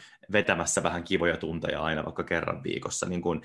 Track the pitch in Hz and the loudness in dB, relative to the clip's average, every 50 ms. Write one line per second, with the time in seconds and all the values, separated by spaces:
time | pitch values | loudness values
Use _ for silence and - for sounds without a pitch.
0 | - - - _ - - 95 104 101 - 95 85 85 - - 98 82 85 90 87 | -18 -20 -20 _ -8 2 2 4 4 4 2 2 2 2 0 2 2 2 0 -2
1 | 82 - 95 85 85 87 80 - - 78 85 82 80 - 71 71 78 80 80 76 | -2 0 2 4 4 4 2 2 -2 -4 -4 -2 -2 -2 -2 0 0 0 0 0
2 | 76 80 - - 85 - 87 82 - - 85 - - - - - - - - - | -2 -4 -4 -6 -2 0 0 0 0 -2 -4 -2 -2 -4 -4 -2 -4 -4 -4 -4
3 | - 90 90 87 87 87 82 76 | -2 -2 -2 -2 0 0 -2 -2